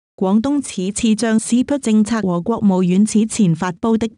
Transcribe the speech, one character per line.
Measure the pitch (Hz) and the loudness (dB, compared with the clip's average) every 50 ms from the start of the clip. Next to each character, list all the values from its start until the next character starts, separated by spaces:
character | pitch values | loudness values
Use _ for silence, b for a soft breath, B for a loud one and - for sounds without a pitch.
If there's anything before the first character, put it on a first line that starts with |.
| _ _ _ | _ _ _
廣 | - 202 185 202 226 | -4 -2 0 2 0
東 | 226 277 294 285 | 0 0 -2 -2
此 | 269 - - - 180 - | -4 -6 -6 -6 -6 -6
次 | - - - 226 214 | -4 -2 0 0 0
將 | 208 240 226 220 220 | 0 0 0 0 -2
C | - - 233 247 254 | 0 0 0 0 0
P | - 285 285 | 0 -2 -2
政 | - 226 214 220 214 | 0 2 2 2 2
策 | 208 233 220 | 2 -2 -2
和 | 202 190 175 175 | -2 -2 -2 -2
國 | 170 226 226 - | -2 -4 -2 0
務 | 214 202 185 185 | 2 2 2 2
院 | 185 175 180 190 214 | 2 2 2 2 2
此 | 208 - 214 233 | 2 2 0 0
前 | 220 - - 214 170 160 | 0 0 2 2 2 2
發 | 156 180 180 | 0 -2 -4
布 | 175 - - 226 226 | -4 -2 -2 0 0
的 | 220 226 220 - | 0 -2 -4 -4